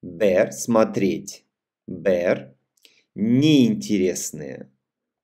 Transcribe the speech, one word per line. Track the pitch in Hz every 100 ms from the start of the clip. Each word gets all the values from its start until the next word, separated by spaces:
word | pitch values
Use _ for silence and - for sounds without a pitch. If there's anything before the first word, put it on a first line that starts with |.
Ver, | 90 85 107 92 110
смотреть. | - - 113 107 110 98 80 - - _ _ _ _ -
Ver. | 92 82 90 87 127 - _ _ _ _ _ _
Неинтересные. | - 107 123 151 151 120 104 101 104 92 85 - 78 71 65 - _ _ _ _ _